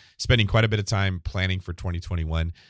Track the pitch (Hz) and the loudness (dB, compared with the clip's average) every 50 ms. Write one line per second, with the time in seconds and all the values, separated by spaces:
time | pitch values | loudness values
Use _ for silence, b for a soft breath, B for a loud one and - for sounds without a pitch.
0 | b b b b - - 131 117 107 95 - 113 113 110 110 104 98 - 110 98 | b b b b 0 2 4 4 4 4 4 4 4 4 2 0 -2 0 0 0
1 | 98 98 95 87 - - - 98 92 92 92 92 - - 82 - - 92 87 85 | 0 0 -2 -4 -6 -6 -4 -2 0 0 -2 -2 -4 -8 -10 -8 -6 -6 -6 -6
2 | - - 92 85 80 78 80 82 82 85 82 b b b | -6 -4 -4 -2 -2 0 0 -2 -2 -2 -6 b b b